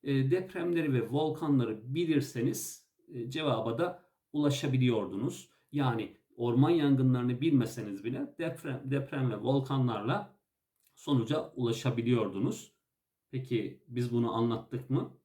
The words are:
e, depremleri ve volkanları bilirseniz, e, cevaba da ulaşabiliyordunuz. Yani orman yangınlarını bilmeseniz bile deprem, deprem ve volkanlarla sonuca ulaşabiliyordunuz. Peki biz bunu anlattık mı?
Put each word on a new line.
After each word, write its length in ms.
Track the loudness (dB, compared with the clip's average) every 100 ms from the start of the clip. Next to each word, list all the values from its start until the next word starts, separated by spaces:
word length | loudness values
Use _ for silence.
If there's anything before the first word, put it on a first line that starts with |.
e, 280 | 0 0 2
depremleri 640 | 0 -2 -6 -2 0 0
ve 180 | 0 0
volkanları 840 | 0 0 -2 2 2 2 -4 -6
bilirseniz, 920 | -4 2 2 0 -2 -2 -2 -8 -14 _ _ _
e, 220 | -10 -8
cevaba 480 | -4 -2 0 -2 -2
da 260 | -2 -4 _ _ _
ulaşabiliyordunuz. 1160 | 0 2 2 0 2 4 2 0 -2 -4 -6 -16 _ _
Yani 440 | -2 0 0 -4 -10 _ -4
orman 340 | 0 4 6
yangınlarını 720 | 6 4 4 4 4 0 0
bilmeseniz 640 | 4 4 2 -4 -8 -6
bile 300 | -6 -6 -6 -6
deprem, 440 | -6 -6 -8 -8
deprem 460 | -4 -4 -2 -2 -2
ve 60 | -2
volkanlarla 1000 | 0 0 0 0 0 0 -2 -2 -4 _ _ _ _ _ _
sonuca 580 | _ 0 2 2 -2 -2 -4
ulaşabiliyordunuz. 1160 | -2 0 -2 0 2 2 2 0 -2 -4 -10 _ _ _ _ _ _
Peki 540 | -10 -4 -4 -4 -10 _
biz 240 | -4 -2
bunu 220 | 0 0
anlattık 560 | 0 0 -2 -4 -10 -2
mı? 260 | -2 -2 -12